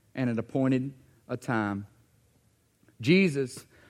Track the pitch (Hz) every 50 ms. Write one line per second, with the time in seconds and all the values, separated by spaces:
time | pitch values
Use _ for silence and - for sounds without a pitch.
0 | _ _ - 135 131 123 117 110 110 - - 139 131 131 131 127 131 139 139 -
1 | - _ _ _ _ - 127 123 - - 123 110 107 101 101 98 101 - _ _
2 | _ _ _ _ _ _ _ _ _ _ _ _ _ _ _ _ _ _ _ -
3 | 113 117 175 190 196 180 139 139 135 123 - - - _ _ - -